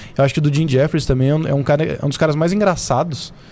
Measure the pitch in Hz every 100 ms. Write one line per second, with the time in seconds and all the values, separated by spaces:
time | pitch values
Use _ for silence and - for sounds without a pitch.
0 | - - 139 - 147 143 160 127 151 160
1 | 131 131 131 151 160 143 139 147 160 -
2 | 143 - 156 151 170 202 202 160 - 127
3 | 170 120 - - -